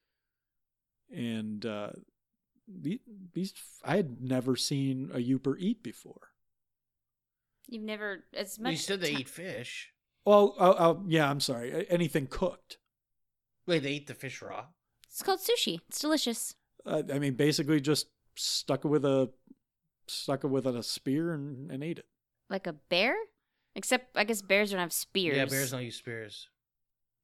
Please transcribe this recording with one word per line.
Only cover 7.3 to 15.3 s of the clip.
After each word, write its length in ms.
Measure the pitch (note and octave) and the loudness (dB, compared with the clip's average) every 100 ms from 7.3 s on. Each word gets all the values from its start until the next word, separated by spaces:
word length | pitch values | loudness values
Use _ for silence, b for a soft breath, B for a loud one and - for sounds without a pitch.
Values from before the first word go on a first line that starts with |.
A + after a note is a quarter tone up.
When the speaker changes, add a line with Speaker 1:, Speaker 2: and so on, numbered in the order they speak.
| _ _ _ - | _ _ _ -16
Speaker 2:
You've 160 | A3+ | -12
never, 420 | G#3+ G#3+ G#3 F#3+ - | -8 -6 -6 -8 -10
as 220 | - G3 - | -8 -8 -6
Speaker 3:
You 60 | |
Speaker 2:
much 140 | A#3+ E3 | -4 -4
Speaker 3:
said 220 | - G3 | -2 -2
they 80 | D#3+ | -2
Speaker 2:
ti- 60 | C#3+ | -2
Speaker 3:
eat 80 | B2 | -6
fish. 640 | - F3+ B2+ B2+ - - _ _ _ | -10 -10 -10 -10 -12 -14 _ _ _
Speaker 1:
Well, 300 | G3+ G#3 G3+ - | 8 8 8 8
uh, 120 | F3+ | 6
uh, 240 | G3 E3+ E3 F#3+ | 8 6 4 2
yeah, 240 | D#3+ C#3+ | 4 4
I'm 100 | C#3+ | 2
sorry. 300 | - A#2+ B2 | 0 -2 -4
A-, 180 | D#3 F#3 | -4 0
anything 360 | F3 E3 D#3+ C3+ | 2 2 0 -2
cooked. 520 | - F#3 - _ - _ _ _ _ _ _ _ _ - | -2 -2 -2 _ -20 _ _ _ _ _ _ _ _ 0
Speaker 3:
Wait, 160 | E3 | 0
they 100 | C#3 | 0
eat 140 | D3 C#3+ | -4 -8
the 80 | |
fish 260 | - C3 - | -10 -10 -10
raw? 260 | G2+ G2 C3+ _ _ _ - | -10 -12 -14 _ _ _ -16
Speaker 2:
It's 160 | - | -6
called 180 | - | -2